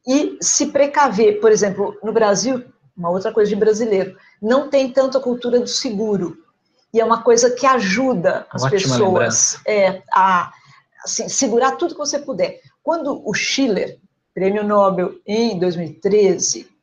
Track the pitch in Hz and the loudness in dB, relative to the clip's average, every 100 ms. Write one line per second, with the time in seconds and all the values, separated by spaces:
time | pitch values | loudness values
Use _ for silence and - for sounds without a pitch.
0 | 247 277 - - - - 294 269 285 294 | -2 0 0 -4 -2 -2 0 0 0 2
1 | 269 190 214 208 226 214 202 196 202 - | 2 4 2 4 4 4 2 -2 -6 -6
2 | 214 220 208 196 233 254 - _ _ - | -2 0 2 2 0 -4 -8 _ _ -8
3 | 170 185 220 220 202 202 214 208 226 190 | -4 -4 -2 0 0 2 2 2 0 0
4 | 180 - _ - 214 269 285 269 269 269 | -2 -8 _ -8 0 0 2 0 0 0
5 | 262 262 247 240 240 240 - - 262 202 | 0 0 -2 -4 0 0 0 -4 -4 -4
6 | 220 196 170 - _ _ _ _ _ 226 | -2 -2 -4 -10 _ _ _ _ _ 0
7 | 233 226 247 226 247 - 269 254 190 208 | 2 2 4 4 4 2 2 2 0 0
8 | 262 190 175 - - - 131 196 - 247 | 0 0 0 -2 -6 -4 -2 0 0 0
9 | 190 160 117 - - - - 214 190 190 | 2 2 0 0 -2 -4 -2 2 0 -2
10 | - 196 190 175 170 - 143 _ _ _ | -2 2 4 2 -2 -12 _ _ _ _
11 | 190 - 185 - 254 233 262 254 339 302 | -10 -8 -6 -2 0 2 0 0 -6 -6
12 | 285 285 277 190 180 - _ _ - 330 | -6 -6 -6 -4 -4 -6 _ _ -6 -4
13 | 294 233 - - - - 262 180 - - | -4 -8 -6 -6 -4 -2 0 0 -4 -10
14 | _ _ _ 175 190 208 208 208 196 180 | _ _ _ -4 -2 -2 0 2 2 2
15 | 180 - - 220 233 180 180 170 156 - | -4 -6 -6 -2 0 0 -2 -2 -8 -4
16 | 196 214 190 - - 113 - _ | 0 4 4 2 -2 -6 -10 _